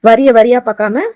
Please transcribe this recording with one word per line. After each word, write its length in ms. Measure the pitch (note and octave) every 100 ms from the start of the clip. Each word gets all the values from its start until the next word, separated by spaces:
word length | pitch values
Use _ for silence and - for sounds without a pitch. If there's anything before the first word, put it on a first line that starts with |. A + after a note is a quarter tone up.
வரிய 280 | A#3+ A3+ C4+
வரியா 280 | A3+ A#3 B3
பார்க்காம 440 | B3 G#3+ G#3+ A#3 A4